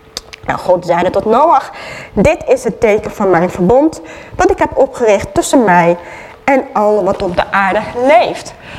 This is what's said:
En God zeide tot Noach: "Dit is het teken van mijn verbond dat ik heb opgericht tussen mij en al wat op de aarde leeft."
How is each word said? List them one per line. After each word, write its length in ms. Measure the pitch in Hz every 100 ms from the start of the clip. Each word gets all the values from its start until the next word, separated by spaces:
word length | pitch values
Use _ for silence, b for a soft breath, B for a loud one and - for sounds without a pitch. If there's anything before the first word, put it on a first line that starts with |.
| - - - - -
En 120 | 143
God 280 | - 180 165
zeide 240 | 170 180
tot 160 | 196 214
Noach: 460 | 233 311 262 - B B B B
"Dit 300 | - 269 330 -
is 160 | 254
het 160 | 233 -
teken 320 | 226 214 214
van 180 | - 196
mijn 200 | 165 180
verbond 520 | - 180 247 311 - B B B -
dat 160 | 381
ik 80 | 359
heb 180 | 311 -
opgericht 560 | 269 - 226 202 -
tussen 300 | - 320 285
mij 340 | 220 175 170 175 B B B B
en 220 | - 269 -
al 300 | 208 208 214
wat 180 | 185 196
op 140 | 196 175
de 160 | -
aarde 300 | 196 196 214 - 240 254
leeft." 460 | 330 311 - - - B